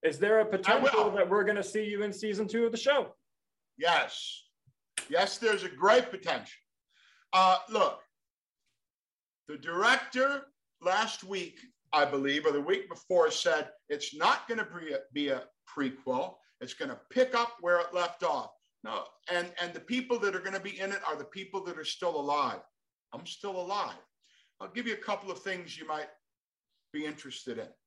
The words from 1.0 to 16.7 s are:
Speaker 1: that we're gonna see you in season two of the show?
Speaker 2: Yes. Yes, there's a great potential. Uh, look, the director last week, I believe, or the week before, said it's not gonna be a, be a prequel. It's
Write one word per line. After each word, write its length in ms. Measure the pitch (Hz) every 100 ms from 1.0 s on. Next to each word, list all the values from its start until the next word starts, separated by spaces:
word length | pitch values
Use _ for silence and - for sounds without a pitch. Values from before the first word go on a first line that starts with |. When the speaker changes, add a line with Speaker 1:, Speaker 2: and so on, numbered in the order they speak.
| 208
Speaker 1:
that 180 | 202 175
we're 140 | 202
gonna 180 | 196 208
see 220 | 190 214
you 200 | 214 202
in 80 | 208
season 340 | 196 214 196 202
two 180 | 226 233
of 60 |
the 60 | 233
show? 360 | 269 285 185 - _ _ _ _ _ _
Speaker 2:
Yes. 640 | 160 160 - - - - _ _ _ _ _ - -
Yes, 280 | 156 202 -
there's 260 | 226 202
a 60 | 180
great 400 | 131 190 247 247
potential. 480 | 190 165 131 - - _ _ _ _ _ _ _
Uh, 240 | 185 185 185 -
look, 300 | 220 156 110 - _ _ _ _ _ _ _ _ _ _ _ _ _ -
the 100 | 151
director 880 | 156 170 220 254 - 254 269 277 277 _ _ _
last 420 | 180 196 220 -
week, 360 | 190 196 175 - - _ _
I 120 | 156 143
believe, 400 | 143 139 147 151
or 60 |
the 100 | 143
week 280 | 147 196 -
before, 400 | - - 185 -
said 400 | - 175 160 - - _
it's 260 | 147 - 151
not 320 | 180 285 -
gonna 180 | 226 208 170
be 140 | 160
a, 60 | 139 -
be 140 | 139 143
a 140 | 127 - _ _
prequel. 680 | - 135 131 - 127 180 - _ _
It's 120 | 123